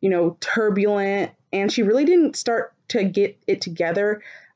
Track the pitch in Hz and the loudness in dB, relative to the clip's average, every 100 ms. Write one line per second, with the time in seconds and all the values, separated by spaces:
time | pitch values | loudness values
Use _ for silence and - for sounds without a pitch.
0 | 190 175 170 170 - 226 214 196 208 202 | 0 2 0 -2 -4 0 0 2 2 0
1 | 196 202 - - _ 196 196 - 202 247 | 0 -2 -4 -10 _ -4 -2 0 2 2
2 | 294 359 294 - - 233 - _ - 240 | 4 4 2 0 -2 -2 -4 _ -6 -2
3 | 190 202 202 - - 190 180 165 165 185 | 0 0 -2 -2 -4 -4 -4 -4 -2 0
4 | 208 208 - - - | -2 -2 -8 -20 -16